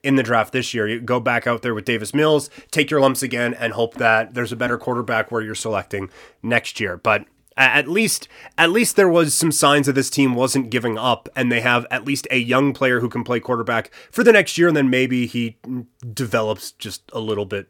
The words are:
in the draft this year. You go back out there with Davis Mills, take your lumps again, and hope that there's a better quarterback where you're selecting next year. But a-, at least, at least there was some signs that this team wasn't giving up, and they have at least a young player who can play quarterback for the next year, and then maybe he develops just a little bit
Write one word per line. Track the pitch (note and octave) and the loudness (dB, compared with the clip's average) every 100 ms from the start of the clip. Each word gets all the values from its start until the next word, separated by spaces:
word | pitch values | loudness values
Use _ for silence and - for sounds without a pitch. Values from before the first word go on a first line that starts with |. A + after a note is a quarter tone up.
in | C#3 C3+ | 2 0
the | |
draft | A2+ A#2 G#2+ | 2 0 0
this | B2+ B2 | -4 -4
year. | A#2+ G#2+ | -2 -2
You | A#2 | -4
go | A#2+ B2 | -2 -2
back | A#2 A#2+ A#2+ | 0 0 0
out | A#2 | -2
there | B2 G#2+ | -4 -4
with | G2+ | -2
Davis | A#2 G#2+ | -4 -2
Mills, | D3 D#3 D3+ C#3 - - | 0 2 2 0 -18 -6
take | - D3 | -2 0
your | D3+ | 2
lumps | C3+ B2+ | 2 2
again, | C3 A#2+ A#2+ | -4 -2 -2
and | A#2+ A#2 | -2 -4
hope | G#2+ A#2 - | -2 -4 0
that | A#2+ A2 A2+ | 2 2 0
there's | A#2+ A#2+ | -6 -6
a | A#2 | -4
better | A#2+ A#2+ | -4 -2
quarterback | - A#2+ A2+ A2+ A2 | -4 -4 -2 -2 -2
where | A#2 | -4
you're | A2 G#2+ | -6 -8
selecting | A2+ G2+ - G2+ F#2+ - - _ | -4 -4 -4 -8 -8 -14 -20 _
next | A2+ A#2 - - | -2 -2 -2 -6
year. | G2 F2+ | -6 -2
But | A#2 G#2 - _ _ - | 0 0 -2 _ _ 0
a-, | |
at | C3 C#3 C#3 | 2 2 0
least, | F#3+ G#3+ - - - - - | -2 0 -2 -8 -20 -14 0
at | E3+ | 2
least | G#3 A#3+ - | 2 2 4
there | F#3+ | 4
was | E3+ D#3 | 4 2
some | - E3 | 2 0
signs | C#3+ D3 D3 C#3 | 2 4 4 2
that | |
this | C3+ C3 | 0 0
team | - C3+ B2 | 2 2 2
wasn't | B2+ C3+ A#2 | 0 0 -2
giving | A#2+ A#2 A2 | -2 -2 -2
up, | B2 A#2 - - | 0 0 -2 -4
and | B2 | 0
they | A#2 | 0
have | B2 B2 A#2+ | 2 0 0
at | B2+ A#2+ | -6 -4
least | C#3 - | -6 -2
a | C3 | -4
young | A#2 B2 C#3 | 0 2 0
player | - C3 B2 | 0 0 0
who | A#2+ | -2
can | B2 | -4
play | A#2+ A#2+ | -4 -4
quarterback | A#2 A#2+ A#2 A#2 - - - | -2 -4 -2 -4 -4 -20 -10
for | - | 2
the | B3 | 6
next | G#3+ D#3+ - | 6 4 2
year, | E3+ | 2
and | D3+ | 4
then | C3+ | 2
maybe | B2+ B2+ B2+ A#2+ | 2 0 0 -2
he | A#2+ A#2 - A#2+ B2+ A2+ _ A#2+ | -4 -6 -8 -12 -10 -12 _ -14
develops | G#2+ B2 A#2 G#2+ G#2+ - | -8 -2 -2 -2 -4 -8
just | _ G#2+ - _ | _ -14 -14 _
a | A#2 | -10
little | A2 G#2 G2 | -4 -4 -4
bit | G2+ | -8